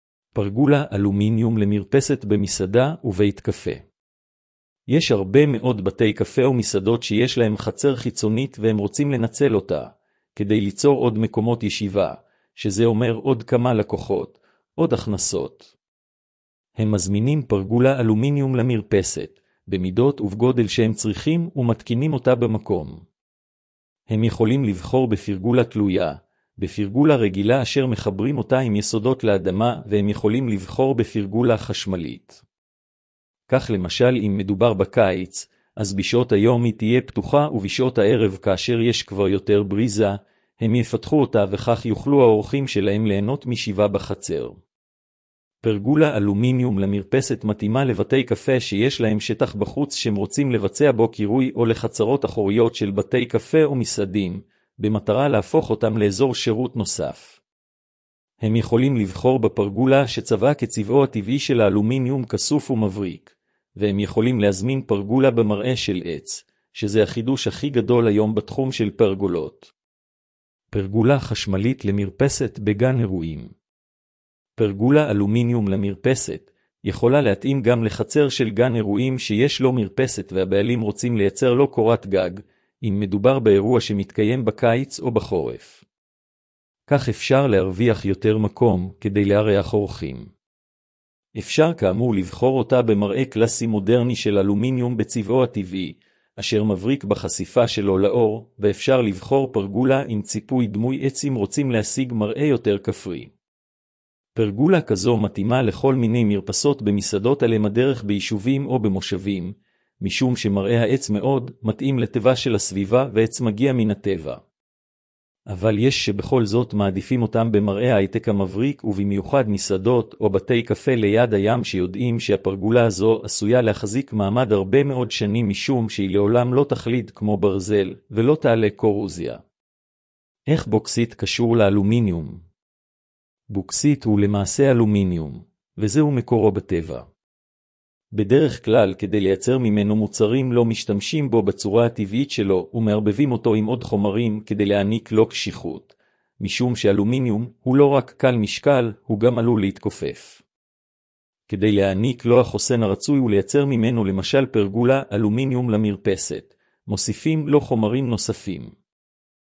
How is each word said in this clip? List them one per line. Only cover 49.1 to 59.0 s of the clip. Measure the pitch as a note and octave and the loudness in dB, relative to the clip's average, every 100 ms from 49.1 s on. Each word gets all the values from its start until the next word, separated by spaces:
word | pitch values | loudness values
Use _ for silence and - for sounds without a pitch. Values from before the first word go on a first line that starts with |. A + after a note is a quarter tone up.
| G#2+ | -2
שטח | - G#2+ C3 G#2+ | -4 -2 -2 -2
בחוץ | G#2 - C#3+ - | -4 -4 -4 -4
שהם | A#2 G2+ | -4 -2
רוצים | G2+ - C#3 | -2 -2 0
לבצע | A#2 G2 - D3 | 0 -2 2 2
בו | A#2 A2+ | 4 0
קירוי | - G2+ B2+ C3 - | 0 -2 0 0 0
או | A#2 | 0
לחצרות | A2 A#2 - A2 C#3 - | 0 -4 -2 0 0 -2
אחוריות | - G2 G#2+ A#2 - | -2 0 2 0 0
של | G#2 | -4
בתי | G2 - B2+ A#2+ | -2 -2 -2 0
קפה | A2+ - D#3 | -4 0 2
או | D3+ C3 | 2 0
מסעדים, | A2 - G2 G2+ F#2 F#2 - _ _ - | -4 -4 -2 -2 -4 -6 -14 _ _ -6
במטרה | G#2+ G#2+ - A2 C#3+ | -4 -2 0 0 2
להפוך | A2 - D#3 D#3 | 0 0 -2 0
אותם | A2 A2 A2 | -2 -2 2
לאזור | G#2 G2 C3 A#2 | 0 2 0 0
שירות | A#2+ A2 B2+ A#2+ | -2 -2 -4 -4
נוסף. | F#2+ - C#2+ - - _ _ _ _ _ _ _ _ _ _ _ | -6 -4 -6 -8 -18 _ _ _ _ _ _ _ _ _ _ _
הם | A2 A2+ | 0 0
יכולים | A2 A#2 C3+ | 2 2 2
לבחור | B2 | 0